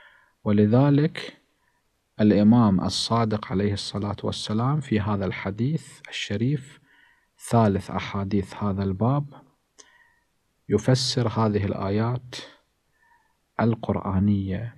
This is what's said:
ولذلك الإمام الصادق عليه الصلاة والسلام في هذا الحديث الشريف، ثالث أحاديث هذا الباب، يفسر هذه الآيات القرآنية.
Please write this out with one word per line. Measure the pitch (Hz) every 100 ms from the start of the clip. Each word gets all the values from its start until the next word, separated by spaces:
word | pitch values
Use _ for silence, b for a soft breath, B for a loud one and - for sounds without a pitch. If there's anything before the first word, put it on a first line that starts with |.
| b b b b
ولذلك | 110 104 104 120 143 143 160 - - - _ _ _ _ _ _ _ -
الإمام | 107 98 104 120 107 95
الصادق | 98 - - 117 113 107 -
عليه | 95 101
الصلاة | 101 - 101 101 -
والسلام | 107 - - 107 127 151
في | - 107
هذا | 104 101 92
الحديث | - 98 101 127 160 - - -
الشريف، | - - 104 123 147 - - b b b b b _ -
ثالث | 113 107 92 -
أحاديث | 90 - 98 98 101 92
هذا | - 101 98
الباب، | 98 92 117 143 143 - _ _ _ _ b b b b b _ _ _ -
يفسر | 104 - 127 - 127 110
هذه | 107 110 101
الآيات | 101 - 98 104 117 127 - - - - _ _ _ _ _ _ _ _ _ -
القرآنية. | 117 113 - 95 98 95 104 101 95 92 117